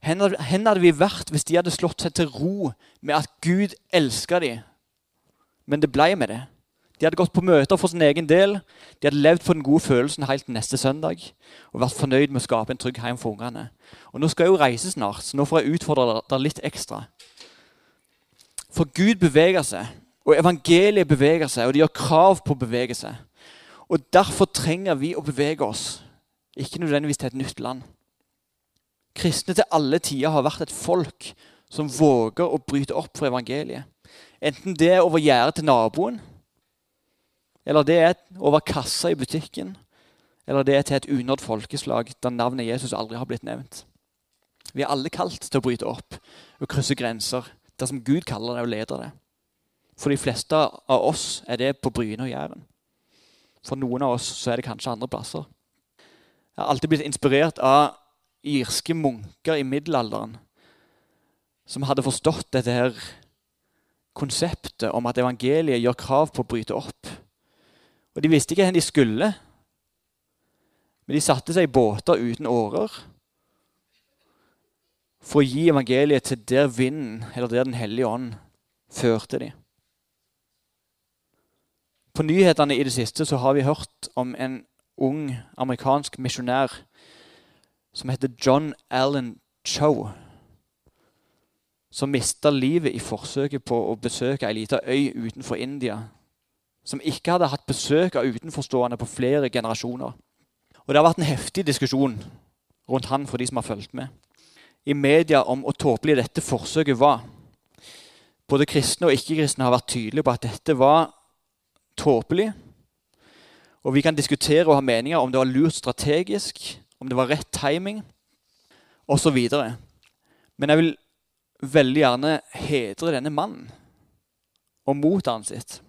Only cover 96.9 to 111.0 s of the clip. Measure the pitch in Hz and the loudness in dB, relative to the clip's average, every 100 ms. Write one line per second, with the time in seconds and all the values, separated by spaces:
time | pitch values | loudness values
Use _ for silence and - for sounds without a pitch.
96.9 | 139 156 - - 180 160 143 - 135 - | -8 -6 -6 -2 0 0 -2 -6 -6 0
97.9 | 147 185 143 131 113 160 151 135 127 123 | 2 2 0 -4 -4 -10 -10 -4 -2 -2
98.9 | 117 117 - 127 147 131 123 113 113 120 | -4 -10 -4 0 0 0 -2 -4 -6 -6
99.9 | 123 131 - _ _ _ _ _ _ - | -8 -10 -12 _ _ _ _ _ _ 0
100.9 | 143 160 160 151 135 - - 165 135 131 | 4 4 4 -2 -2 -4 -4 -2 -2 0
101.9 | 131 139 107 - - _ _ _ _ - | 0 0 -2 -14 -20 _ _ _ _ -4
102.9 | 127 123 139 139 123 123 127 - 104 110 | -4 -2 -4 -4 -6 -4 -4 -6 -10 -10
103.9 | 127 131 _ _ _ _ _ _ _ - | -14 -14 _ _ _ _ _ _ _ -4
104.9 | 143 139 151 160 147 - 127 135 - 151 | 0 4 4 6 4 4 -2 -4 -2 0
105.9 | 113 151 143 113 - - 120 - 160 147 | 0 2 2 2 -6 -4 -6 -2 -2 0
106.9 | 123 143 120 - - _ _ _ _ - | 4 4 4 -4 -20 _ _ _ _ -20
107.9 | - - _ _ _ _ 139 143 151 135 | -20 -20 _ _ _ _ 0 2 0 -2
108.9 | - 175 135 - 156 147 - 127 123 - | 0 2 2 0 -2 -2 0 2 2 0
109.9 | 123 110 139 135 120 120 101 - 143 135 | -6 -4 0 0 0 -4 -8 -2 4 6
110.9 | 156 | 6